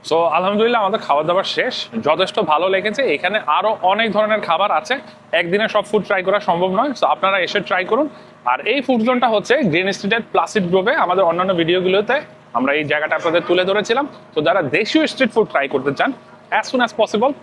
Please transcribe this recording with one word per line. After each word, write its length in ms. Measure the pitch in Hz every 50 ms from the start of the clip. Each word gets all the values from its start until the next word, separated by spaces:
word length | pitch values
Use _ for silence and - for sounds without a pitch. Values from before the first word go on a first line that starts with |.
| _ -
So 80 | 151 165 170 165 151
আলহামদুলিল্লাহ 420 | 165 185 196 208 208 220 233 240 233 208
আমাদের 180 | 190 202 - -
খাওয়া 160 | - 143 147 156 160
দাওয়া 140 | 175 190 185 - -
শেষ, 200 | 151 190 254 - - - - - 113 110
যথেষ্ট 300 | 143 156 165 185 180 - - 214 156
ভালো 160 | 156 151 175 190 190
লেগেছে। 260 | 190 185 214 214 277 269 220 151
এখানে 220 | 139 - 180 202 214 - - 151
আরো 140 | 170 185 214 220 - - 180
অনেক 160 | 196 214 226 220 185
ধরনের 260 | 208 214 214 220 208 208 -
খাবার 200 | 165 165 196 196 185 156
আছে, 160 | 156 - 247 277 - - - - - - - -
একদিনে 260 | 180 170 175 208 220 208 -
সব 80 | 214 196 -
ফুড 140 | - 214 -
ট্রাই 140 | - 202 190 180
করা 120 | 185 196 208 202 -
সম্ভব 200 | 175 170 180 190 185 208
নয়। 120 | 254 294 247 -
So 60 | - 135 151
আপনারা 220 | 156 - 190 196 196 175
এসে 120 | 151 - 208 - -
ট্রাই 140 | 196 180 185 180
করুন। 160 | 214 240 311 302 - - - - - - - 123
আর 80 | 127 131 - 196 240
এই 60 | 285 269
ফুড 160 | - 262 233 220
জোনটা 200 | 240 254 247 254 240 220
হচ্ছে 220 | 208 185 - 233 302 294 185
গ্রিন 180 | 147 170 185 196 190
স্ট্রিটের 280 | - - 196 220 233 226 - -
প্লাসিড 320 | 185 165 165 - 220 185 170
গ্রোভে। 220 | 180 190 185 226 294 320 214
আমাদের 180 | 175 180 185 190 165
অন্যান্য 220 | 165 175 185 190 190 165
ভিডিওগুলোতে 540 | 170 160 175 185 180 185 185 202 214 226 247 294 294 - - - - - -
আমরা 140 | 120 127 135 143 151
এই 40 | 151 143
জায়গাটা 240 | 147 151 151 156 165 156
আপনাদের 220 | - 170 160 175 165 -
তুলে 140 | 180 180 185 185
ধরেছিলাম। 360 | 196 208 202 - 226 262 294 269 - - - - -
তো 60 | 156 151
যারা 140 | 160 180 196 165 131 143
দেশীয় 260 | 170 220 - - 311 311 -
স্ট্রিট 200 | - - 262 226 -
ফুড 120 | 233 208 - -
ট্রাই 120 | 156 139 135 147
করতে 180 | 135 127 143 139 139
চান, 100 | 175 247 269 - - - - - - - - 208
as 60 | 214 -
soon 120 | - 254 247
as 40 | 226 - -
possible 320 | 214 - - 214 233 269 285 -